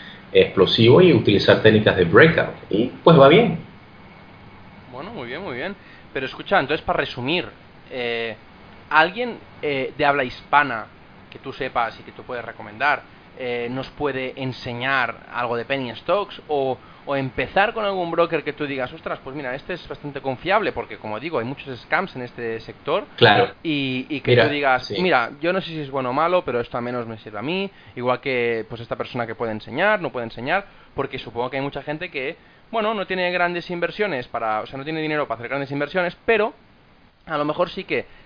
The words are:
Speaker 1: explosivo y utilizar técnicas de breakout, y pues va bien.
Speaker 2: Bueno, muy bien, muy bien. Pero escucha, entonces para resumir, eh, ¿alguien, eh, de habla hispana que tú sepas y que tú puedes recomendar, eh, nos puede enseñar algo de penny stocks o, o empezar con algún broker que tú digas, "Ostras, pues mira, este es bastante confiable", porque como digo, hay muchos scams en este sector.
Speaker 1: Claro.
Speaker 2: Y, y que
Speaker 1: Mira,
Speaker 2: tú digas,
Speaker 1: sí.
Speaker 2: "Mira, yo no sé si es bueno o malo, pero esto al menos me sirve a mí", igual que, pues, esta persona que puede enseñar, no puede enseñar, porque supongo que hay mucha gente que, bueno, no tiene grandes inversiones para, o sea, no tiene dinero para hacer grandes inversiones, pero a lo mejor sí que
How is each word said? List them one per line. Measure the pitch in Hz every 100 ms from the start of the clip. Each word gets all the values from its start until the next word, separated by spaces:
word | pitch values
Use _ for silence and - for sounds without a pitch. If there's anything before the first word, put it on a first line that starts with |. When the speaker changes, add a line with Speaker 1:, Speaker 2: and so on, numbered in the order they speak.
| - - -
Speaker 1:
explosivo | 95 - - 92 - 113 156
y | 185
utilizar | 120 110 95 - 101
técnicas | 110 107 98 92
de |
breakout, | 85 101 160 - - - -
y | - - -
pues | 180 147
va | 135
bien. | 190 226 165 - - - - - - - - - - - - -
Speaker 2:
Bueno, | 127 180
muy | 226 120
bien, | 143
muy | 190 123
bien. | 170 202 - - -
Pero | 139
escucha, | 131 - - 196
entonces | 131 147
para | - -
resumir, | 143 - 123 175 110 - - - -
eh, | 127 120 117 113 107 - - - - -
¿alguien, | 156 170 196 247 190 - -
eh, | 147 139 131 139
de |
habla | 143 143
hispana | 131 - - 143 143 113 104 - - - -
que | -
tú | 135
sepas | - 131 127 113 -
y |
que | -
tú | -
puedes | 117 123
recomendar, | 113 110 107 107 139 139 - - - -
eh, | 127 120 120
nos | 131 131
puede | - 147 131 131 135
enseñar | 131 120 127 120 131 135 117 - -
algo | 113 123 120
de | 113
penny | 139 123
stocks | 107 - 196 196 - -
o, | 147 135 123 - -
o | - 139
empezar | 131 - 127 185 214
con | 220
algún | 208 190 170
broker | 165 170 160
que | 147
tú | 143 143
digas, | 135 127
"Ostras, | 160 190 160
pues | 135 143
mira, | 131
este | 135 -
es | 175 -
bastante | 143 147 139
confiable", | 135 127 170 214 160
porque | 120 104 107
como | 110 107
digo, | 156 143
hay |
muchos | 117 135 139 123
scams | - 160 190 131
en |
este | 123 - 117 113
sector. | 110 104 - 180 - -
Speaker 1:
Claro. | 113 101 - -
Speaker 2:
Y, | 165 147 135 127 127
y | 139
que | 120
Speaker 1:
Mira, | 120
Speaker 2:
tú | 143
digas, | 147 143 127 -
Speaker 1:
sí. | 101
Speaker 2:
"Mira, | 185 135 117 143
yo | 165
no | 190
sé | 165
si | 160
es | 139
bueno | 135 127
o |
malo, | 135 165 180 170
pero | 120
esto | 117 123
al |
menos | 120 123 113
me | 110
sirve | 110 104
a |
mí", | 127 185 196 - -
igual | - 123 123
que, | 139 127 117 113 107
pues, | 113
esta | 117 127
persona | 120 127 113
que |
puede | 110 117
enseñar, | 107 - 123 202 214
no | 151
puede | 127
enseñar, | 117 - 127 190 - - -
porque | - 135 127
supongo | 120 113 127
que | 135
hay |
mucha | 139 143
gente | 143 151 175
que, | 147 131 - - - _
bueno, | 226 214
no | 220 185
tiene | 185 180
grandes | 180 175 175 165
inversiones | 175 170 160 208 135 123
para, | 120 113 107
o | 120
sea, | 135
no |
tiene | 143 160
dinero | 156 151 135
para | 113
hacer | 117
grandes | 135 135
inversiones, | 139 143 185 180 -
pero | - 220 220 - _ _ _ _ _ _ -
a | 151
lo |
mejor | 147 151 175
sí | -
que | - 131 - -